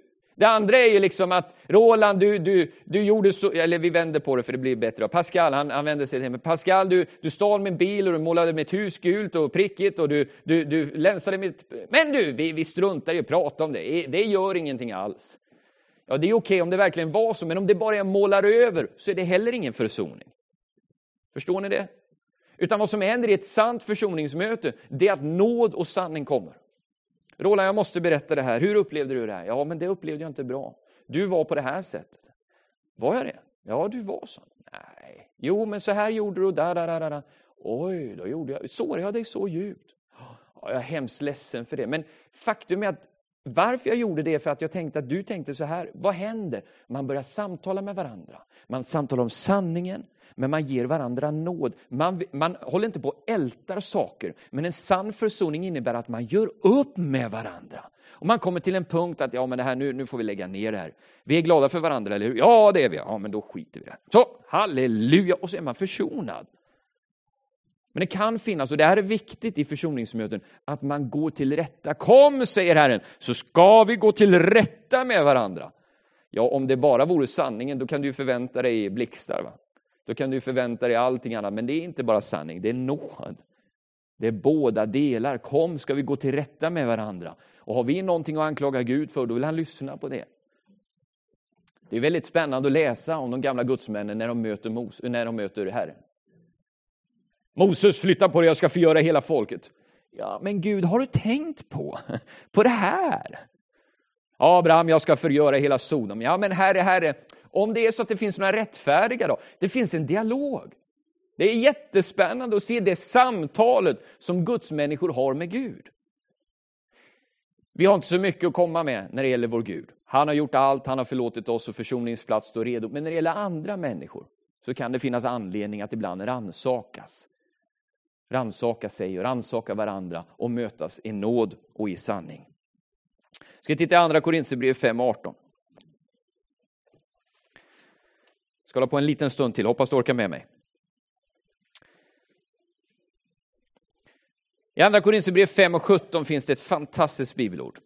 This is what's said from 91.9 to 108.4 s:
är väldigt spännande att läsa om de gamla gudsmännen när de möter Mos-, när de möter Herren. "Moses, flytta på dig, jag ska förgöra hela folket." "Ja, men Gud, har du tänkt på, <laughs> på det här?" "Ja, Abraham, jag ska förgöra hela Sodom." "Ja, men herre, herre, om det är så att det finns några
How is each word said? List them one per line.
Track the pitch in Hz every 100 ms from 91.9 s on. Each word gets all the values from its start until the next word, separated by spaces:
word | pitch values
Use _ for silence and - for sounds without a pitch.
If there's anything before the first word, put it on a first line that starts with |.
| 110
är |
väldigt | 139 165 -
spännande | 170 156 131 139
att |
läsa | 139 151 117 - 160
om | 127
de | 127
gamla | 135 123
gudsmännen | 120 131 - 104 104 107
när | 113
de | 120
möter | 113 104 113
Mos-, | 110 117 - 123
när | 120 117
de | 117
möter | 98 107 95
Herren. | 113 82 - _ _ _ _ _ _ _ _ _ _ _ _ _ _ _ -
"Moses, | 196 170 202 -
flytta | 185 175 190
på | 156
dig, | 165
jag | 151
ska | 165
förgöra | 180 165 160
hela | 160 156
folket." | - 151 107 87 - _ _ _ _
"Ja, | - 104 98
men | 190 208
Gud, | 175 202 175
har | 220
du | 262
tänkt | - 214 262 320 - -
på, | - 73 - - 123 -
<laughs> | - _
på | -
det | 220
här?" | 233 185 370 349 - - - - _ _ _ _ _ _ _ _ _
"Ja, | 147 180
Abraham, | 175 165 165
jag | 160
ska | - 147
förgöra | 170 139 147 139
hela | 143 131
Sodom." | - 151 107 104
"Ja, | 117 185
men | 202
herre, | 185 190 190
herre, | 185 185 165 139 _ - _
om | - 214
det | 226 226
är |
så | 226
att | 226
det | 202
finns | 208
några | 185